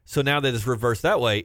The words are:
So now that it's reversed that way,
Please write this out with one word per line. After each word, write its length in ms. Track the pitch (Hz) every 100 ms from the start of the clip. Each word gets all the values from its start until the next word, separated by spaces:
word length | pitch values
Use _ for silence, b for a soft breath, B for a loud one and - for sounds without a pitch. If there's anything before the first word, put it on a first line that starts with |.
So 180 | - 147
now 160 | 139 147
that 140 | 135
it's 120 | 120 107
reversed 360 | 120 120 113
that 180 | 160 196
way, 200 | 120 107